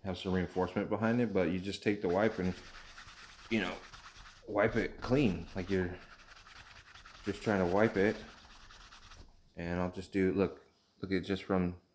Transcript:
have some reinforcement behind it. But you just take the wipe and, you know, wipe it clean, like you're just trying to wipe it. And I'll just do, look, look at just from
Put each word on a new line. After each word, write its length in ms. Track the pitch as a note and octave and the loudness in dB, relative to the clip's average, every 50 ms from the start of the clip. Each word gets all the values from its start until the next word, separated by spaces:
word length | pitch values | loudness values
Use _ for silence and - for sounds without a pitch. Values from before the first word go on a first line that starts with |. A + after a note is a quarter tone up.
| - | -6
have 140 | G2+ F2+ | -6 -6
some 160 | - - F#2+ F#2 | -4 -2 0 0
reinforcement 560 | F#2 F2+ F2+ - F#2 F2+ F2+ - G#2 G2 - | 0 0 0 0 0 0 0 0 -4 -2 -2
behind 320 | G#2 G2 A2+ A2 A#2 B2 | -2 0 2 2 2 2
it. 100 | A#2+ G#2+ | 0 2
But 200 | F#2+ F#2+ F2+ E2+ | 2 2 2 2
you 80 | F2+ F#2 | 0 -2
just 240 | F2+ G2+ G2 - - | -4 -6 -8 -2 0
take 180 | A2 G#2 G#2 | 0 0 2
the 80 | - F2+ | 0 2
wipe 300 | F2 F#2+ G#2+ A2 - - | 4 4 4 2 2 0
and, 160 | F2+ F#2 F2+ - - - - - - - - - - - - - - - - - - - | -2 -2 -2 -4 -12 -18 -18 -18 -18 -18 -20 -20 -20 -20 -20 -20 -20 -20 -20 -20 -6 -2
you 100 | A2+ G#2+ | 0 0
know, 120 | F#2 F2+ F#2+ - - - - - - - - - - - - - - | 0 -2 -6 -10 -12 -18 -20 -20 -20 -20 -20 -20 -20 -20 -20 -18 -12
wipe 280 | - G#2 G2+ G#2 A2+ - | -4 2 2 2 4 2
it 240 | A2+ F#2+ - - - | 0 -2 -2 -6 -8
clean, 440 | - - B2 C#3+ D3 G#2 F2 E2 E2 - - | -2 0 2 4 4 2 2 0 -6 -8 -6
like 140 | F#2+ F2+ F2+ | -6 -2 0
you're 240 | G2 F#2 F2+ F2 F2+ - - - - - - - - - - - - - - - - - - - - - - - - - - | 0 2 2 0 -4 -10 -14 -20 -20 -20 -20 -20 -20 -20 -20 -20 -20 -20 -20 -20 -20 -20 -20 -20 -20 -20 -20 -20 -20 -8 -6
just 180 | G#2 F#2+ - - | -6 -6 -2 0
trying 160 | A2+ G#2 F#2+ | 2 4 4
to 60 | F2+ | 4
wipe 300 | F2 F#2 G2+ A2 A2+ - | 4 4 4 4 4 4
it. 200 | G2 G2 A2 A2+ - - - - - - - - - - - - - - - - - - - - - - - - - - - _ | 4 2 2 2 0 -8 -16 -18 -20 -20 -20 -20 -20 -20 -20 -20 -20 -20 -20 -20 -20 -20 -20 -20 -20 -20 -20 -20 -20 -20 -18 _
And 240 | F2 E2+ E2+ F2 F2+ | -8 -4 -2 0 0
I'll 120 | F2+ F#2 | -2 -2
just 200 | - G2 F#2 - | -4 -8 -10 -2
do, 200 | - G2 F#2+ F#2 | 2 4 4 4
look, 300 | E2 F#2+ F#2+ F#2+ - - - - _ _ _ _ _ _ | 4 4 2 2 0 -8 -20 -20 _ _ _ _ _ _
look 100 | - F#2 | -4 -2
at 120 | F#2+ F#2 F2 | -2 -2 0
just 200 | - G2 F#2 - | -2 -4 -4 0
from 320 | - G2+ F#2 F2+ F2 F2+ F2+ _ _ | 0 2 2 2 0 -2 -6 _ _